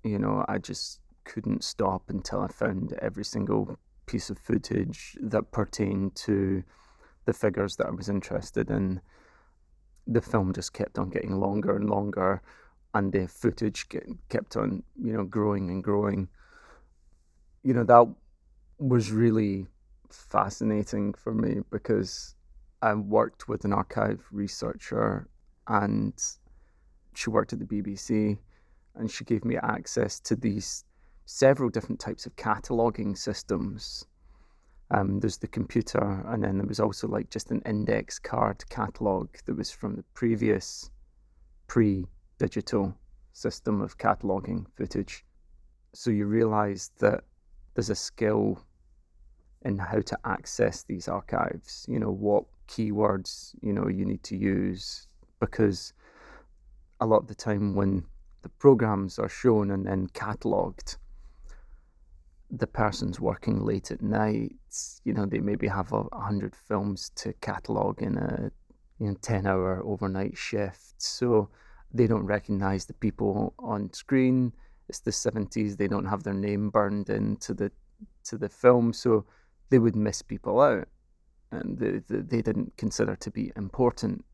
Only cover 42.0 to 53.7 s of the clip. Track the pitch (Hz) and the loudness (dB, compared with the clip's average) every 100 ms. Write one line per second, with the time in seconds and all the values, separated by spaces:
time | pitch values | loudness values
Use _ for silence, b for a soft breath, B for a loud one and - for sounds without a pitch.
42 | 90 - _ _ - - - 107 95 - | -4 -12 _ _ -2 -2 -2 0 0 -4
43 | - - - - - - - 104 98 - | -18 -20 -20 -6 -6 -4 -2 -2 -2 -2
44 | 107 101 101 95 98 92 92 - - - | 0 0 0 -2 -2 -6 -8 -8 -4 -4
45 | 98 - _ _ _ - - _ _ - | -6 -12 _ _ _ -20 -20 _ _ -6
46 | 120 107 101 110 113 107 104 95 - - | 0 2 2 2 4 4 0 -2 -10 2
47 | 104 - - _ _ - - - 101 98 | 2 2 -6 _ _ -20 -6 -4 -2 -2
48 | - - 107 107 104 - - _ _ - | -4 -2 2 4 2 -2 -10 _ _ -20
49 | _ _ - - _ _ - 98 90 107 | _ _ -20 -20 _ _ -4 -4 0 -2
50 | - - 117 - - - 107 - - 92 | -2 -6 -4 -6 -6 0 0 0 -8 -8
51 | - 95 - - - - - - - 117 | -4 -6 -2 -2 -2 -4 -12 -16 -6 -2
52 | 107 98 104 101 - - - - 110 104 | -2 0 2 2 2 -20 -12 -4 -2 2
53 | 107 98 92 - - - 104 | 2 2 -4 -14 -16 -8 -2